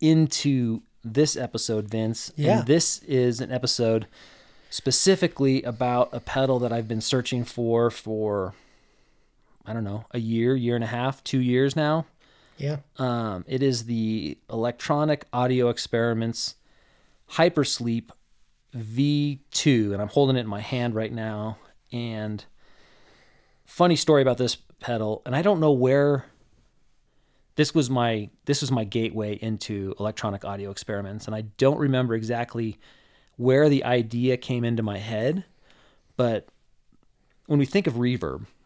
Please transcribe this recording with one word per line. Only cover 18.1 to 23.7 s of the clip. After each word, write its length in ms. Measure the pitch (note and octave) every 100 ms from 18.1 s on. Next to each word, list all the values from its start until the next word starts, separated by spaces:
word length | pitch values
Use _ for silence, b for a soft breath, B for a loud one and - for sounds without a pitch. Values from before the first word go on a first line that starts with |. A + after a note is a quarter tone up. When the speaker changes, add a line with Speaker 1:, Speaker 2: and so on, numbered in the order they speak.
| - _ _ _ _ _
Speaker 1:
V 680 | A#2+ A2 A#2 C#3+ D3 D3 C#3 _
two, 420 | - D3+ A#2+ G2+
and 80 | G2+
I'm 60 | G#2
holding 280 | C#3+ C#3 B2+
it 40 |
in 60 | G#2+
my 140 | G2+
hand 340 | G#2 B2+ A#2+
right 180 | A2 A2
now. 460 | A#2 A2 G#2+ G#2+ G#2+ b _ _
And 520 | A#2+ A#2 A2 G#2+ G#2+ - b b b b b b b b b b b
funny 320 | _